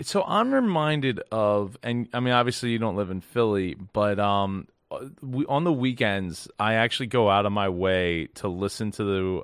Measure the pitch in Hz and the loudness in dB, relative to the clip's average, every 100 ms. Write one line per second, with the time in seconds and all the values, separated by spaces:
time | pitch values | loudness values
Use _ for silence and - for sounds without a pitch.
0 | - 196 - 196 240 269 233 165 151 151 | -4 -2 0 0 2 2 2 2 2 2
1 | 135 107 - 110 104 104 101 - 120 120 | 0 -2 -4 0 2 2 0 -6 -4 -4
2 | 117 120 123 123 123 - 120 117 110 95 | -4 -2 2 2 2 0 -2 0 0 -2
3 | 95 95 - 120 113 101 92 - 95 107 | -4 -6 -4 0 2 2 -2 -6 -6 0
4 | 104 101 101 101 98 98 - _ - - | 0 2 2 2 0 -4 -10 _ -14 -12
5 | 135 - 135 127 - 143 170 143 131 123 | -12 -14 -6 -4 -2 0 2 2 0 0
6 | 110 98 92 80 - - 107 113 113 - | 0 0 -4 -8 -10 -4 0 2 2 0
7 | 123 127 104 98 101 101 98 87 95 92 | 0 4 6 6 4 0 0 0 2 2
8 | 90 85 78 - 101 90 98 - 107 - | 2 -2 -4 -6 -6 -4 -4 -4 -6 -4
9 | 101 95 92 90 | -2 0 -2 -4